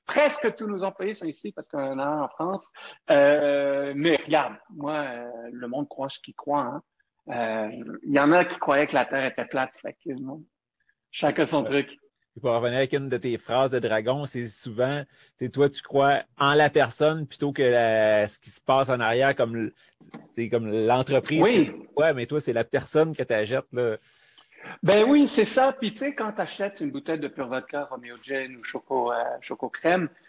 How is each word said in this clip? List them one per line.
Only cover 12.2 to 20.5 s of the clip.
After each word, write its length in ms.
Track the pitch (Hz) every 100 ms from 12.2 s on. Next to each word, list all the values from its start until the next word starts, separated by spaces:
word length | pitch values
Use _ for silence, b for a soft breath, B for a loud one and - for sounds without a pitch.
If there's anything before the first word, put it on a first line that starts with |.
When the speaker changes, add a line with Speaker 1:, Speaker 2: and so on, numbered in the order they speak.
| _
Speaker 2:
Puis 80 | -
pour 120 | 127
revenir 260 | 117 120 123
avec 160 | 135
une 160 | 143 139
de 80 | 123
tes 180 | 127 113
phrases 360 | - 120 135
de 80 | 123
dragon, 440 | 113 110 107 135
c'est 220 | 143 127 117
souvent, 560 | - 127 107 127 143 - b b b
tu 80 |
sais, 60 | 127
toi, 180 | 131 143
tu 140 | 143
crois 400 | - 139 139 139 - -
en 160 | 143
la 160 | 147 147
personne 560 | 147 123 - 151 160 147
plutôt 260 | - 143
que 100 | 139
la, 640 | 127 120 117 110 107 107 104
ce 100 | -
qui 100 | -
se 140 | -
passe 260 | - 135 135
en 100 | 123
arrière, 380 | 110 120 135 135
comme 180 | 120
le, 200 | 117 110 - b b -
tu 60 | - - -
sais, 120 |
comme 220 | 117